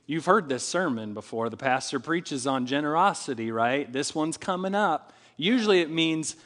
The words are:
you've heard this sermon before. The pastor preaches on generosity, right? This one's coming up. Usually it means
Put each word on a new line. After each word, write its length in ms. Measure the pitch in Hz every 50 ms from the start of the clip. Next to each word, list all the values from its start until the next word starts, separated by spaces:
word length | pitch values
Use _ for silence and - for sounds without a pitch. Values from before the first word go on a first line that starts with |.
| _
you've 180 | - 151 165 139
heard 240 | 180 190 220 175 139
this 160 | 131 123 -
sermon 500 | - - 175 190 165 123 113 110 107 104
before. 360 | 110 104 - - 113 113 117
The 60 | 110
pastor 440 | 113 131 131 131 131 - - - 135
preaches 460 | - 151 165 175 175 - 151 131 117
on 200 | 139 135 131 123
generosity, 840 | 123 139 143 151 147 151 165 185 202 170 - - - 131 113 113 113
right? 420 | 113 113 113 120 131 143 143 117 123
This 220 | 135 147 - -
one's 220 | 160 156 160 156
coming 380 | - - - 185 180 185 190 196
up. 380 | 208 214 185 156 - - - - - - - _
Usually 440 | - 156 190 247 254 220 208 196 180
it 100 | 170 147
means 460 | 160 165 165 160 160 160 156 - - - -